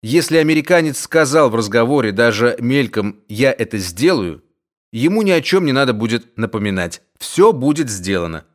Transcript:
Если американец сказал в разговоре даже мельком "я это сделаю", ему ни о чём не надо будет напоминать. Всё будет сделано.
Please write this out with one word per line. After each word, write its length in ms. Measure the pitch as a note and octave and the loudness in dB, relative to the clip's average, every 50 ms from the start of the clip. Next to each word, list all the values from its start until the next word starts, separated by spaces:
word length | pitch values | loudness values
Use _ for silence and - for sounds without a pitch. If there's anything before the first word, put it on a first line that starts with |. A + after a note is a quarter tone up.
Если 340 | - A2 C3 F3 E3 - D#3+ | -6 0 0 0 2 2 2
американец 640 | E3 D#3 D#3 D#3+ D#3 D3+ - F3+ E3+ D#3+ D#3 C3 - | 2 2 4 2 0 2 2 2 2 2 0 -4 -6
сказал 500 | - - - E3 D#3 C3 C#3 D#3 D3 B2 | -10 -2 2 2 2 4 4 2 2 4
в 60 | A2 | 2
разговоре 560 | A#2 A2 G#2 G2 A#2 A2+ A#2+ C#3+ C#3+ A#2+ G#2+ | 0 -2 0 0 0 2 2 2 0 0 0
даже 440 | G2 G2+ A#2 A#2 G#2+ G2+ A#2 A#2+ - - | 0 2 2 2 2 2 0 0 0 0
мельком 600 | A#2+ A#2+ C3 C#3+ C3+ A2 - G#2+ G2 G#2 G2+ _ _ _ | -2 0 0 0 0 0 -2 -4 -4 -4 -6 _ _ _
"я 240 | G#2+ G#2 C3 C3+ | -4 0 0 0
это 260 | B2+ - A#2 - - G#2 | 2 0 -4 -4 -4 -8
сделаю", 680 | F#2+ F2 E2+ F2+ B2 F3 F#3 C3+ G2 F2 D#2 - _ _ _ _ _ _ _ _ _ _ | -8 -8 -6 0 0 2 2 0 -2 -6 -8 -10 _ _ _ _ _ _ _ _ _ _
ему 300 | - A2+ B2 E3 G3 A3+ | -6 -2 0 0 0 2
ни 80 | G#3+ G3 | 2 2
о 100 | F3+ E3 | 2 0
чём 240 | - - F3+ F#3+ F3+ | 0 0 0 0 2
не 80 | D3 | 2
надо 200 | C3 C3+ C#3 B2+ | 0 0 0 0
будет 440 | A#2+ G#2 A2+ A2+ A2+ A#2 A#2 _ _ | 0 -2 -2 -2 -2 -4 -6 _ _
напоминать. 680 | - A2+ A2 - G#2+ G2+ G#2 G2 F#2 F2 F2 - - _ _ _ _ | -6 -6 -4 -4 -4 -4 -2 -2 -2 -4 -6 -8 -14 _ _ _ _
Всё 340 | - - - - F#3+ A3+ | -16 -8 2 4 4 4
будет 380 | G#3 C3+ B2+ C#3+ D3+ D3+ D#3 A#2+ | 4 2 0 -2 0 0 -2 -6
сделано. 540 | G#2 F#2+ F2+ F#2+ G2 F2+ E2+ E2 D#2+ D#2 - _ | -6 -8 -4 -2 -2 -2 -2 -4 -6 -10 -14 _